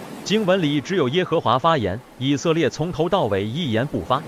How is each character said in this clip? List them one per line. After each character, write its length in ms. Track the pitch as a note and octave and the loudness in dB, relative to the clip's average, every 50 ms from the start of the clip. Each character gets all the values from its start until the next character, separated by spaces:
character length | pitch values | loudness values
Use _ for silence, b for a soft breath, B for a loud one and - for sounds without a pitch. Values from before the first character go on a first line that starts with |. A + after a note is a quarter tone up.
| - - - - - | -16 -14 -14 -12 -6
经 220 | - F3+ A3 A3 | -2 0 0 2
文 160 | E3+ F#3 G3 | 2 2 2
里 180 | E3+ D3 C#3+ D3 | 2 2 0 0
只 160 | C3 - F3+ | -2 -2 0
有 140 | F#3+ D3 B2 | 2 2 2
耶 160 | C3+ F3+ F3+ | 2 0 0
和 160 | - D#3 E3 | 0 0 0
华 180 | - A2+ A2+ C3 | 2 2 2 4
发 180 | - E3 E3 D3+ | 4 2 2 2
言， 220 | G#2+ F#2 F2+ B2 - - - - | 2 -2 -2 -4 -8 -12 -10 -4
以 180 | B2 C3+ C#3+ C3+ | -2 0 0 0
色 160 | - F3 D#3+ | 2 0 2
列 160 | E3 D#3+ A#2+ | 2 2 0
从 200 | - - D3 F3+ E3+ | 0 -2 -6 -4 -2
头 160 | - A#3+ A3 | -2 -2 0
到 160 | - F#3+ D3+ | 2 0 2
尾 180 | A2+ G2+ F#2+ G2+ | 2 0 0 -2
一 240 | G#2+ A2+ D#3 F#3 C3+ | -2 -4 -4 -2 0
言 160 | G#2+ G#2+ B2 | 0 0 0
不 160 | C#3+ - A#2 E2 | 0 -2 -4 -2
发。 180 | - B2 C#3 D#3+ | 0 -2 -2 -2